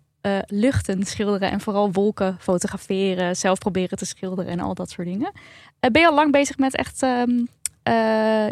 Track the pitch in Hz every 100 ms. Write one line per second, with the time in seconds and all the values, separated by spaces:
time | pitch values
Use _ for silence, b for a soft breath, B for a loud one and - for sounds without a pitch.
0 | _ _ 202 196 - 202 240 277 - 190
1 | 196 - 202 202 190 202 196 202 208 180
2 | 202 - 190 185 - 180 - 196 - 190
3 | 196 185 180 180 202 190 - 185 180 196
4 | 190 - 190 185 180 175 175 185 180 -
5 | 175 190 330 B B B B _ 254 240
6 | 339 285 302 277 285 - 269 - 254 -
7 | 262 247 240 240 240 _ - - - 233
8 | 220 220 220 220 214